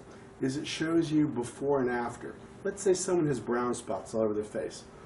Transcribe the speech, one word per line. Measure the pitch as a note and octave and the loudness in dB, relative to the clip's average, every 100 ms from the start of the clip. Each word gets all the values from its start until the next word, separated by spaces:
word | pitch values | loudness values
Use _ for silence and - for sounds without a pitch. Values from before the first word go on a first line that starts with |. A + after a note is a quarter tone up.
| - - - - | -18 -18 -18 -4
is | C3+ C#3+ | -2 -2
it | D#3+ | -4
shows | - D#3+ E3 D3 | -2 2 4 4
you | D3+ D3 | 4 2
before | A#2+ A#2+ - C#3 C#3 | 0 -4 -2 2 2
and | B2 | 2
after. | B2 A#2 - - - - - | 0 -2 -6 -10 -12 -16 -6
Let's | G3 G3 | -6 0
say | G3 | 2
someone | F3+ - F3 D3 | 4 4 4 4
has | B2 | 2
brown | A2 A#2+ B2 | 0 0 0
spots | A#2+ - A2 - | -2 -2 -4 -2
all | A2+ | 2
over | A2 | 2
their | G#2 | 2
face. | G#2+ - - - - - | -2 -4 -6 -8 -16 -18